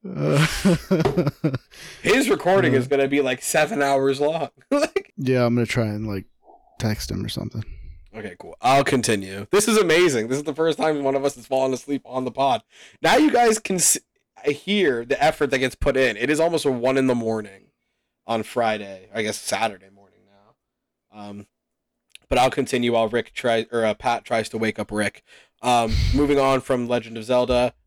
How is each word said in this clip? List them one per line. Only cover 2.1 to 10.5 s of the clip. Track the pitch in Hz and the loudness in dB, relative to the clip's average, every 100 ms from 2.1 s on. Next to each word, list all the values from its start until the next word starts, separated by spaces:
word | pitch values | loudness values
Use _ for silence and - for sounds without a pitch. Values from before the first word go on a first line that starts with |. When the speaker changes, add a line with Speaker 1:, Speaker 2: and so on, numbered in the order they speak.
| 240 269 | 0 2
Speaker 2:
recording | 196 175 196 170 | 0 2 4 4
Speaker 1:
uh, | 135 | 2
Speaker 2:
is | 127 | 2
gonna | 139 139 | 0 2
be, | 143 | 2
like, | 131 127 | 0 -2
seven | - 160 151 151 | 0 0 2 0
hours | 139 139 135 135 | 2 2 2 2
long. | 147 165 151 _ | 0 -2 -6 _
<laughs> | _ | _
Like | 285 302 - 392 - | 0 0 -4 -8 -6
Speaker 1:
Yeah, | 127 127 | 0 2
I'm | 120 | 2
gonna | 120 113 | 2 0
try | 127 110 | 0 -2
and, | 104 110 | -4 -6
like, | 98 - _ _ - _ _ | -8 -10 _ _ -20 _ _
text | 113 107 - | -4 -4 -6
him | 95 | -6
or | 110 | -6
something. | - - 117 - - - - - | -8 -8 -10 -12 -14 -16 -18 -18
Speaker 2:
Okay, | 110 104 87 | -14 -14 -14
cool. | - - | -18 -4
I'll | 120 139 | 2 4
continue. | 139 131 113 104 95 98 104 | 4 0 2 -2 -2 -12 0
This | 196 208 | 0 4
is | 220 | 2
amazing. | 180 160 180 127 110 | 4 4 4 2 -2
This | 135 | -4
is | |
the | 151 | -4